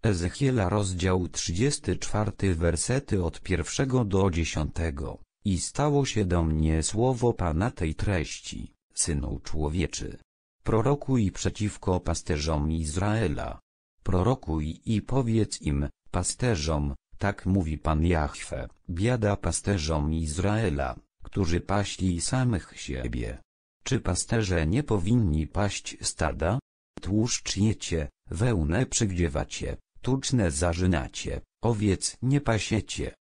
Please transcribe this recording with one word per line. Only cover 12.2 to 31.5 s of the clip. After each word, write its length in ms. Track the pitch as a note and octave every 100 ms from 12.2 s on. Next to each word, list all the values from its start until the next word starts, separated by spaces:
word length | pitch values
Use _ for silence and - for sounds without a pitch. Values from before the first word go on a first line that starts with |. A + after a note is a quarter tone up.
| - D#2 D2 D#2 D2+
Izraela. 880 | D#2+ D#2 D#2 G2+ A2 G2+ C#2+ - G#2 _ _ _ _
Prorokuj 760 | - F2+ F2+ C3 - D#2+ D2+ -
i 180 | - G#2+
powiedz 600 | - B2+ A#2+ A2+ G#2 -
im, 260 | - C#2+ C#2+ - -
pasterzom, 840 | F2+ E2+ - B2 G2+ D2+ D#2 D2 C#2+ _ -
tak 280 | G2+ G2+ -
mówi 320 | F#2+ D#2+ D#2
Pan 280 | - D#2 E2
Jahwe, 640 | E2+ D2 - - - - - -
biada 460 | F2 A2 B2 G#2 G2
pasterzom 760 | F2 D#2+ - G2+ D2+ D#2+ D2
Izraela, 840 | D#2+ D#2+ D2+ F#2+ G#2 G2+ C#2+ C2 B1 - _
którzy 380 | - - F2+ E2+
paśli 600 | - G2+ G2 - F#2 F2
samych 520 | - C3 B2+ G2 - -
siebie. 640 | - B1+ B1 A#1+ A1 A#1 - _ _ _
Czy 160 | - B2+
pasterze 680 | - F2+ - A#2 G2+ F2 D#2
nie 160 | G#2+
powinni 640 | D3 A2 F2 B2 G2+ D2+ D2+
paść 500 | - G2+ - - -
stada? 580 | - - D#2+ - E2 A#2+ _ _ _ -
Tłuszcz 560 | - G#2 A#2+ - - -
jecie, 520 | G#2+ G2+ - E2 D2 _ -
wełnę 560 | E2 B2 G#2+ D2 F2 B2+
przygdziewacie, 880 | - A2+ F2+ E2+ D2 - - - - _ -
tuczne 480 | - C3+ - C3 F#2+
zarzynacie, 880 | C#2+ F2 E2+ F2+ E2+ B1+ - - - -